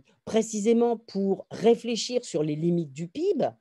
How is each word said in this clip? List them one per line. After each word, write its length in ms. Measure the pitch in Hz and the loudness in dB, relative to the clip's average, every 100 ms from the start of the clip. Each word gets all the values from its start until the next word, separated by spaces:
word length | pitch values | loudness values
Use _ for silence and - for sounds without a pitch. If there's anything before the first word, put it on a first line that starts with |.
| - _ | -10 _
précisément 720 | - 220 220 214 202 233 233 226 | -2 -2 -2 0 2 4 4 0
pour 500 | - 196 196 190 - | -4 -2 0 0 -4
réfléchir 720 | - 196 233 226 220 - 247 | 0 4 4 0 -4 -2 -4
sur 200 | 240 160 | -2 -2
les 120 | 156 151 | -2 0
limites 380 | 170 175 151 | 0 0 -2
du 160 | 135 170 | -8 -10
pib, 340 | 277 370 330 139 113 | -4 -2 0 -2 -4